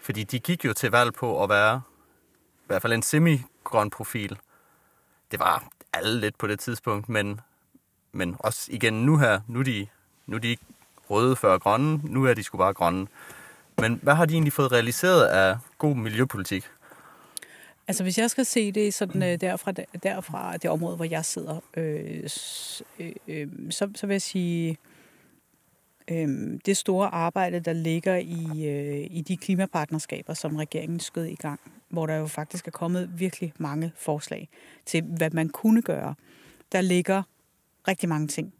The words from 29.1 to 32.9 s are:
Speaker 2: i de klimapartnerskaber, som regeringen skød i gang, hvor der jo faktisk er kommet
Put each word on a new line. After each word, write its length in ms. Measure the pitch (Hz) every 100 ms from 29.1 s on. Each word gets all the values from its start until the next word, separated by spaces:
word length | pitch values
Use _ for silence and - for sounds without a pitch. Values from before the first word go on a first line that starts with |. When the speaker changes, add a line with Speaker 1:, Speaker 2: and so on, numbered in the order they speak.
Speaker 2:
i 140 | 170 156
de 80 | 185
klimapartnerskaber, 1000 | - 185 190 170 151 156 - 143 -
som 220 | 160 160 151
regeringen 440 | 160 160 160 170
skød 240 | - -
i 100 | 165
gang, 260 | 165 156 143 - - _
hvor 180 | 170 156
der 100 | 156
jo 100 | 156
faktisk 400 | - 156 180 -
er 40 |
kommet 500 | - 170